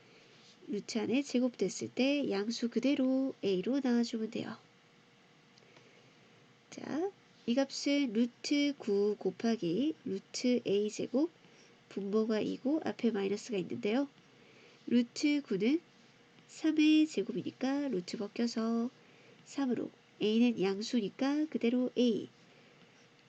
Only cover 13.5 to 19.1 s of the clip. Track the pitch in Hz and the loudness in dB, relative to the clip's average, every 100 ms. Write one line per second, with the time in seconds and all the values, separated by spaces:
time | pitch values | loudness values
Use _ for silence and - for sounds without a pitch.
13.5 | 202 170 123 208 240 277 - - - - | -4 -4 -4 -2 0 -2 -6 -20 -20 -20
14.5 | - - - - 240 240 - 294 294 - | -20 -20 -14 0 0 0 0 0 0 0
15.5 | 190 214 320 - - - - - - - | 0 2 0 -4 -20 -20 -20 -20 -20 -20
16.5 | - 311 311 302 311 311 - 190 202 - | -2 0 4 6 6 4 0 -2 -4 -6
17.5 | - 262 277 285 190 180 - 208 - 233 | -4 -2 0 0 -2 -4 -6 -6 -2 -2
18.5 | 233 226 233 240 - - | 0 0 0 -2 -6 -20